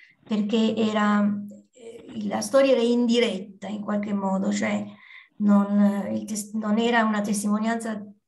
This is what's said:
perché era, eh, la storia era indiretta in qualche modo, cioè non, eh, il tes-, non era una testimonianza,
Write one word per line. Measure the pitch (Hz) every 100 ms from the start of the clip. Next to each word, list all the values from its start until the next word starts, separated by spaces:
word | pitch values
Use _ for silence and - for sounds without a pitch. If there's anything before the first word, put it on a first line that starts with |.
| - _
perché | - 214 208 226 220 220
era, | 220 214 208 208 208 - - - -
eh, | _ - - - 226 208
la | 220
storia | 208 269 277
era | 240
indiretta | 233 240 240 233 226 185 - - 196
in | 208
qualche | 214 208 -
modo, | 104 196 190 -
cioè | - 214 208 - - - - - -
non, | 208 202 202 202
eh, | 202 202 202 220
il |
tes-, | 208 208 -
non | 220 214 214
era | 233 240
una | 220 208
testimonianza, | 208 202 208 208 220 233 226 208 202 -